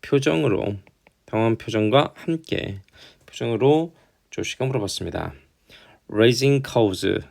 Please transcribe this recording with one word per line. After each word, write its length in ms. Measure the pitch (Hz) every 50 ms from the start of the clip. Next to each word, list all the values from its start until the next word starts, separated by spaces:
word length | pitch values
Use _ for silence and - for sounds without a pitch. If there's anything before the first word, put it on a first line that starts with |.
| -
표정으로, 760 | - - 143 135 147 160 160 156 127 101 - - - 104 98 - _ _ _ _ _ _ _ _
당황한 320 | - - 110 113 117 113
표정과 560 | 110 - - 110 110 107 107 113 139 143 - -
함께, 680 | - - - 165 160 - - - - - - 98 98 - _ _ - - - - _ _
표정으로 680 | - - - 120 117 117 107 120 139 147 156 165 165 - _ _ _ _ _ _ _
조씨가 360 | - - - - - - 127
물어봤습니다. 680 | 135 131 120 101 95 - - 90 87 - 90 82 85 - - _ _ _ _ _ _ - - - - - _ _ -
Raising 520 | 104 104 113 120 123 110 127 139 143 139 135 -
cows, 500 | - 120 113 101 92 92 - 95 95 98 - -